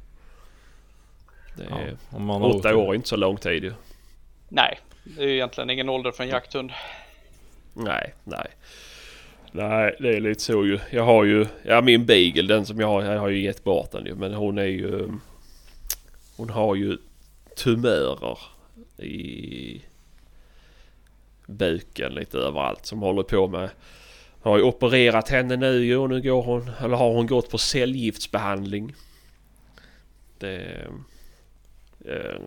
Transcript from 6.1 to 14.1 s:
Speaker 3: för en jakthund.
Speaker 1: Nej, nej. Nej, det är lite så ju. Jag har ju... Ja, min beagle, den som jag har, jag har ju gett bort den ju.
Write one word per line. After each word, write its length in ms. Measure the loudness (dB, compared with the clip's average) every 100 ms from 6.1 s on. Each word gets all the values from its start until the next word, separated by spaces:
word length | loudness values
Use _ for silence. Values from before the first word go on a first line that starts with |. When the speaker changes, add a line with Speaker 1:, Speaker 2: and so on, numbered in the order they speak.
Speaker 3:
för 120 | -6
en 60 | -4
jakthund. 420 | -6 -6 -8 -8 -12 -16 -18 -20 -20 -20 -20 -20 -20 -18
Speaker 1:
Nej, 400 | -10 -6 -4 -6 -12
nej. 240 | -14 -12 -12 -16 -20 -20 -20 -20 -20 -20 -20 -20 -14
Nej, 440 | -8 -2 2 2 0
det 160 | 0 2
är 60 |
lite 200 | 0 -2
så 240 | 0 2 2
ju. 140 | 0 -2
Jag 140 | 2
har 200 | 8 8
ju... 220 | 8 6 2 -2
Ja, 180 | 4 6
min 240 | 8 8 8
beagle, 360 | 8 8 4
den 240 | 4 2 2
som 140 | -2
jag 80 | 0
har, 160 | 2
jag 160 | 0 0
har 100 | 0
ju 120 | 0
gett 220 | -2 -2
bort 280 | 0 0 -2
den 140 | -10
ju. 100 | -10